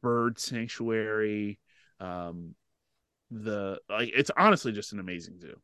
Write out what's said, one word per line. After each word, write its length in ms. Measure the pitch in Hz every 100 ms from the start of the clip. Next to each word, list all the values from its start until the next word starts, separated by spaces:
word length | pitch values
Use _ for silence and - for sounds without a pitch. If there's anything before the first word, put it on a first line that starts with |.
bird 360 | 120 117 117 117
sanctuary. 1200 | - 120 117 - 117 110 107 107 107 104 104 104 _ _ _ -
Um, 560 | 92 90 87 87 85 - _ _ _ _ _ _ _
the, 500 | 113 107 104 98 98 -
like, 240 | 104 120
it's 160 | 135 143 -
honestly 360 | 208 190 123
just 200 | 104 -
an 80 | 101
amazing 400 | 92 87 85 90
zoo, 160 | 85 -